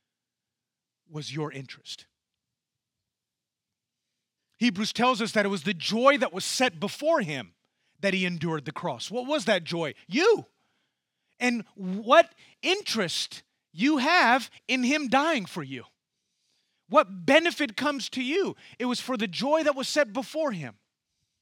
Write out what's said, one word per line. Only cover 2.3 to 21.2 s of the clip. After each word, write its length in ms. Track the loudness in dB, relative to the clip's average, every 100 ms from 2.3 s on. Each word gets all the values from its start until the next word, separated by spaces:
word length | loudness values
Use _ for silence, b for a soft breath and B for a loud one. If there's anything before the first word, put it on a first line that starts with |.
| _ _ _ _ _ _ _ _ _ _ _ _ _ _ _ _ _ _ _ _ _ _ -2
Hebrews 360 | 0 0 -4
tells 280 | 0 0 0
us 100 | 0
that 140 | 0 0
it 40 |
was 140 | 0
the 100 | -4
joy 440 | -4 -2 2 4 4
that 140 | 2
was 120 | -4 -6
set 340 | 0 0 0
before 420 | -8 -4 0 2
him 320 | 0 -6 -10 _ _ _ _ _
that 140 | -2
he 120 | 0 0
endured 400 | -2 -2 -4 -6
the 60 |
cross. 400 | -8 -6 -6 -8
What 160 | -6 -2
was 180 | -2 2
that 180 | 0
joy? 300 | 0 -4 -4 -8 B
You. 380 | 2 4 4 0 _ _ _ _ _ _ _ _ -2
And 260 | 0 0 -4 -10
what 560 | -6 -4 4 6 4 _ b b
interest 800 | -2 -2 -2 -2 -2 -4 -6 -10 -20 _ _
you 240 | -2 2 2
have 520 | 4 4 6 4 0 B -4
in 160 | 0
him 240 | 2 0 2
dying 380 | 2 2 0 -4
for 180 | -8
you. 220 | -8 -10 -12 _ _ _ _ _ _ _ _ _ 0
What 360 | 2 2 0 4
benefit 520 | 4 4 0 -4 -2
comes 320 | -2 -2 -6
to 120 | -6
you? 340 | -2 0 -2 -4 B B
It 80 | -4
was 140 | -2
for 180 | -4 -4
the 100 | -4
joy 360 | -2 0 2
that 120 | 2 -2
was 120 | -2
set 260 | 0 0
before 380 | -2 -6 -4 -4
him. 240 | -4 -8 -14 _ _ _ _